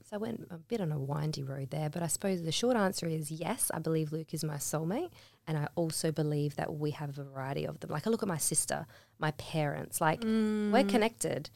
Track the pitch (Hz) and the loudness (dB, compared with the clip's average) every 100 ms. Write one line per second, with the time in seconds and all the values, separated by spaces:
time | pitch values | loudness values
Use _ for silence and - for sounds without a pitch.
0 | - 208 220 - - 165 160 233 175 151 | -10 -6 -4 -6 -8 -12 -6 -2 0 -2
1 | 135 147 151 151 135 135 139 160 151 160 | -2 -2 -2 -2 -4 -6 -6 -2 -2 -2
2 | 170 - 202 185 165 156 240 247 190 196 | -2 -2 0 0 0 0 2 4 4 2
3 | 170 160 151 160 165 233 - - 160 160 | -2 -2 -2 -4 -4 -2 -2 0 2 2
4 | 156 156 160 160 156 147 - 151 160 226 | 2 -2 -4 -4 -4 -2 -2 0 0 0
5 | 359 - - - - 156 147 - 165 156 | -4 -8 -20 -16 -4 -2 0 0 0 0
6 | 160 156 151 147 147 147 165 156 151 147 | 0 2 2 2 0 0 -2 0 -2 -2
7 | 147 139 139 135 131 143 - - - 151 | -6 -8 -10 -6 -4 -2 -4 -6 -4 -2
8 | 220 226 208 160 - - - 147 156 - | 0 0 0 0 0 0 0 -2 -4 -14
9 | - - 151 156 - 160 147 151 - - | -20 -4 -2 -2 -4 0 0 0 -4 2
10 | 160 165 226 220 214 214 208 208 202 208 | 2 4 2 2 4 2 4 6 6 6
11 | 220 - - 139 151 | 4 2 0 0 -4